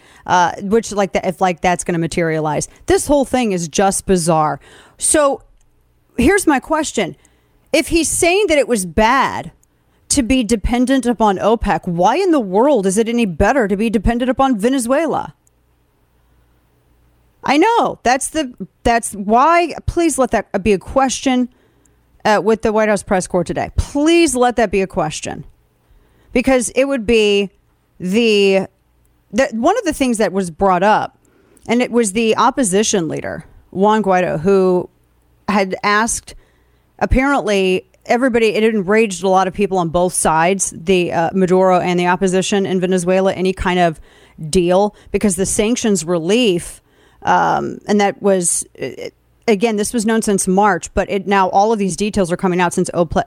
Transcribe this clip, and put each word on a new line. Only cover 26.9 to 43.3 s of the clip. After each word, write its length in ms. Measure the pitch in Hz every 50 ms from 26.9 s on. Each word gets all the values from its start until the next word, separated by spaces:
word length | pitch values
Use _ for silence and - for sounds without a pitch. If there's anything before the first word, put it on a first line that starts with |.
| 277 262 208
be 440 | 185 233 220 214 208 202 202 202 190 - _ _ _ _ _ _ _ _ -
the, 680 | 170 185 190 233 240 220 214 202 202 196 190 190 190 - _ _ _ _ _ _ _ _ _ _ _ _ -
the, 160 | 214 269 -
one 260 | - 220 226 330 403
of 80 | 508 440
the 80 | 320 294
things 260 | - 269 254 233 190
that 140 | 220 180 175
was 200 | 196 190 175 156
brought 320 | - 196 196 185 175 185
up, 340 | 214 208 165 - - - _ _ _ _ _ _ _ _ _ -
and 160 | - 226 247 247
it 80 | -
was 220 | 226 240 233 202 180
the 240 | 233 233 220 214
opposition 720 | - 214 254 262 - 262 185 175 196 220 - - 190 165 151
leader, 360 | 139 139 - 92 92 165 - - - - - _ -
Juan 280 | 180 196 208 214 220
Guaido, 380 | 202 190 185 180 180 156 147 160
who 500 | 151 196 196 190 185 185 180 180 - - _ _ _ _ _ _ _ _ _ _ _
had 300 | - 196 208 202 190 190 - -
asked, 520 | 208 208 208 226 233 - - - - - - - _ _ _ _ _ _ _ _ _ _ -
apparently, 880 | - - - 247 262 277 285 254 156 214 208 196 190 185 185 - - _ _ _ _
everybody, 480 | - 240 233 262 262 220 233 226 220 165
it 100 | 208 220
enraged 580 | 226 220 214 180 175 214 220 226 214 185 170 180
a 60 | 196
lot 180 | 185 190 190
of 60 | 185 -
people 240 | - 202 180 185
on 140 | 185 170 165
both 240 | 165 175 180 180 -
sides, 580 | - - 185 156 160 165 180 196 190 - - -
the, 380 | - 165 185 190 180 175 - -
uh, 180 | 170 165 - -
Maduro 440 | 190 185 165 185 185 190 185 185 180
and 220 | - 180 175 175
the 60 | 180
opposition 580 | 175 180 180 196 190 180 190 180 - 208 196 196
in 160 | - 185 190
Venezuela, 520 | 175 180 185 185 170 180 185 190 190 190